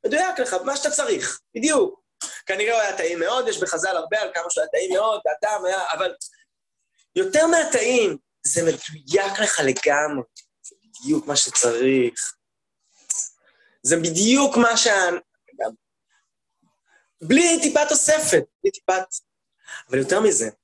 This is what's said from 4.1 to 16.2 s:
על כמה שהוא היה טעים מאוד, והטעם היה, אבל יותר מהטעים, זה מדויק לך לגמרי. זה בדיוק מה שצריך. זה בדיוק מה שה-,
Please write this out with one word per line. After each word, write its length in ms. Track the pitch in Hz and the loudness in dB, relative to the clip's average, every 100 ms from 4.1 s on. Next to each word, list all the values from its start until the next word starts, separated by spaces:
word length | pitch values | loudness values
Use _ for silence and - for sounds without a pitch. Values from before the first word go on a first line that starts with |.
| 214 | -4
על 100 | 190 | -2
כמה 100 | 175 170 | -6 -6
שהוא 120 | 165 | -4
היה 80 | 156 | -2
טעים 240 | 160 185 | -2 0
מאוד, 280 | 185 220 208 156 | 0 0 -2 -6
והטעם 400 | - 208 208 185 | -4 -4 -2 -2
היה, 180 | 190 - | -2 -4
אבל 240 | 160 185 180 - _ _ _ _ _ _ _ _ 180 | -4 -4 -6 -18 _ _ _ _ _ _ _ _ -2
יותר 320 | 190 294 330 | 0 2 4
מהטעים, 680 | 339 302 247 226 247 202 151 _ _ | 2 2 0 2 2 2 -2 _ _
זה 180 | - 175 | -4 0
מדויק 760 | 165 - - 156 131 190 196 196 | 0 -2 -10 -18 -2 0 0 -2
לך 200 | 208 - | -2 0
לגמרי. 640 | 139 127 151 143 151 143 120 - _ _ | 0 2 2 2 0 -4 -8 -18 _ _
זה 140 | - _ | -20 _
בדיוק 440 | _ - 254 - - | _ -12 -2 -2 0
מה 80 | 143 | -2
שצריך. 1000 | - - 120 117 131 131 123 - - - _ _ _ _ _ _ _ - - _ _ _ _ _ | 0 0 0 2 2 2 0 -2 -10 -12 _ _ _ _ _ _ _ -8 -8 _ _ _ _ _
זה 120 | 127 165 | -2 0
בדיוק 600 | 165 160 214 269 277 233 | 0 0 4 4 4 4
מה 200 | 240 226 | 4 4
שה-, 320 | 233 196 180 175 _ _ _ - 113 226 _ _ _ _ | 2 2 2 -2 _ _ _ -8 -8 -8 _ _ _ _